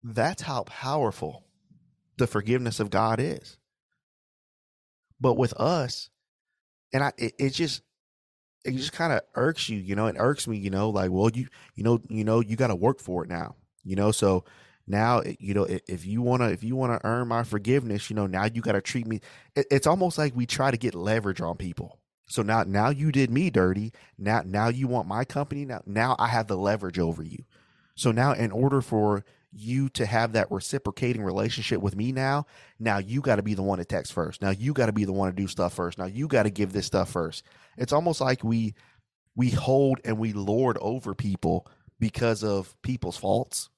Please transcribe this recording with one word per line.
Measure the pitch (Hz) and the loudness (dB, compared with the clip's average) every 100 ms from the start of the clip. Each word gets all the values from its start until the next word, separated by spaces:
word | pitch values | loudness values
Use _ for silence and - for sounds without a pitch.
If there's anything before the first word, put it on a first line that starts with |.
That's | 120 110 131 196 | -6 0 0 0
how | - 131 | -6 -6
powerful | - - 127 151 131 - 78 67 _ _ _ _ _ _ _ - | -6 -8 -2 0 0 0 -8 -10 _ _ _ _ _ _ _ -2
the | 123 | 0
forgiveness | 107 104 127 120 107 | 2 2 0 0 -2
of | 104 | 0
God | 98 110 117 | 2 2 2
is. | 135 76 - - _ _ _ _ _ _ _ _ _ _ _ _ _ _ _ _ | -2 -4 -12 -20 _ _ _ _ _ _ _ _ _ _ _ _ _ _ _ _
But | 127 123 | 2 4
with | 123 | 2
us, | - 135 170 127 - - _ _ _ _ _ _ _ _ | 2 0 2 -2 -6 -14 _ _ _ _ _ _ _ _
and | 131 | -2
I, | 139 - | -2 -2
it, | 113 - | -6 0
it | 135 | -2
just, | 131 160 - _ _ _ _ _ _ _ _ | 0 -4 -4 _ _ _ _ _ _ _ _
it | - | -6
just | 131 139 | -4 -6
kinda | - 165 123 - | -2 0 0 -2
irks | - - 160 - | 0 0 0 -4
you, | 110 | -6
you | 92 101 | -4 0
know, | 110 | 0
it | - | 2
irks | 120 147 - | 0 2 -2
me, | 107 | -4
you | 98 | -2
know, | 95 107 | 0 0
like, | 101 95 | 2 0
"Well, | 92 110 | 4 2
you, | 113 131 - - - | 2 -8 -10 -20 -4
you | |
know, | 107 117 - | 2 2 0
you | 110 | -4
know, | 107 113 | 2 2
you | 107 110 | 2 0
gotta | 127 92 | 0 2
work | 107 135 | 2 0
for | - 90 | -4 -4
it | 85 | -4
now, | 85 82 - _ _ | -6 -8 -12 _ _
you | 95 95 | -6 2
know, | 104 | 2
so | 110 98 92 - - - _ - | 4 4 4 0 -20 -20 _ -2
now, | 101 113 120 | 0 4 2
i-, | - - | 0 -8
you | 98 | -2
know, | 101 95 | 0 0
i-, | 90 - | -2 -6
if | 90 87 | -10 -4
you | 110 | -2
wanna, | 120 127 117 | 2 2 2
if | 87 | 0
you | 107 131 | -4 -2
wanna | 127 117 | -2 -2
earn | - 117 123 | -2 -2 0
my | 117 | -2
forgiveness, | 117 104 101 135 120 101 - | -2 -2 2 2 2 -6 -4
you | 107 | -2
know, | 101 | 0
now | 92 104 | 0 0
you | 117 | -2
gotta | 117 101 | 0 0
treat | - 123 113 | 0 -4 -4
me." | 110 - - _ - | -6 -8 -20 _ -2
It, | 139 | 2
it's | 139 151 | 4 4
almost | 180 180 156 | 2 2 0
like | 151 123 | -2 0
we | 120 | -2
try | - 135 | 0 2
to | 123 | 2
get | 117 | -2
leverage | 87 92 110 101 90 | -2 0 0 0 -2
on | 85 85 | -4 -6
people. | 92 85 87 - _ _ _ | -8 -8 -12 -16 _ _ _
So | - | -2
now, | 104 113 | 2 2
now | 90 98 113 | 2 2 2
you | 143 156 | 2 2
did | 135 131 | 2 2
me | 120 180 | 2 2
dirty. | 110 92 95 110 - - - | 4 4 2 -4 -10 -20 -6
Now, | 98 110 92 | 0 0 0
now | 101 117 | 0 0
you | 120 131 | 0 -2
want | 123 90 | -2 -2
my | 104 131 | -4 -4
company. | 143 143 143 143 | -4 -4 -6 -8
Now, | 117 - | -10 -4
now | 101 120 127 | 0 2 2
I | 117 | 2
have | 120 107 | 2 0
the | 95 | 0
leverage | 98 104 95 87 | 0 0 -2 0
over | 85 82 | 0 0
you. | 80 - - _ _ _ _ - | -8 -14 -18 _ _ _ _ -2
So | 127 | 0
now | 113 135 | 2 2
in | 131 113 | 2 -2
order | 101 135 135 | 2 2 2
for | 123 110 104 101 - _ _ | 0 2 2 0 -4 _ _
you | - 107 131 135 | -14 -4 -2 -2
to | - 113 | -2 0
have | 113 113 | 2 2
that | 110 98 | 2 0
reciprocating | 98 - 139 - - 123 117 | -2 -4 -4 -4 -4 -2 0
relationship | 101 95 107 - - 101 | -2 0 -2 -2 -2 0
with | 98 | 0
me | 92 117 | -2 -4
now, | 131 135 143 143 - - _ | -2 0 0 -4 -14 -20 _
now | 113 101 | 0 0
you | 95 123 | 0 -2
gotta | 139 104 | 2 2
be | 104 | 2
the | 98 | 0
one | 98 95 | 0 0
to | |
text | 87 95 - | -2 -4 -4
first. | - 80 - | -4 -4 -2
Now | 98 | -2
you | 98 123 | 0 0
gotta | 139 113 | 2 2
be | 107 | 2
the | 98 | 0
one | 95 95 | 0 0
to | 90 | 0
do | 98 | -4
stuff | - 87 | 0 -2
first. | - 87 85 | 0 -6 -4
Now | 92 | -8
you | 107 151 | -6 2
gotta | 135 104 | 4 4
give | 98 101 | 2 -2
this | 98 92 | 0 0
stuff | 98 92 | 0 0
first. | 90 80 - - - - - | -2 -4 -8 -16 -20 -20 -8
It's | 123 | 0
almost | 147 175 160 | 2 2 0
like | 131 127 113 | 0 0 0
we, | 113 110 - _ _ _ _ _ - | 0 0 -6 _ _ _ _ _ 0
we | 127 | 2
hold | - - 135 139 131 - | 2 4 4 4 2 -2
and | 110 | -2
we | 113 | -2
lord | 104 98 110 127 113 | -2 0 2 2 0
over | 104 127 110 | -2 -4 -6
people | 95 104 95 82 87 - _ - _ | -4 -2 0 0 0 -4 _ -20 _
because | 110 - 117 107 107 | -2 0 0 0 0
of | 98 92 _ | -2 -4 _
people's | - 127 87 - | -6 -4 -4 -4
faults | 98 101 131 - - | 0 0 0 -8 -10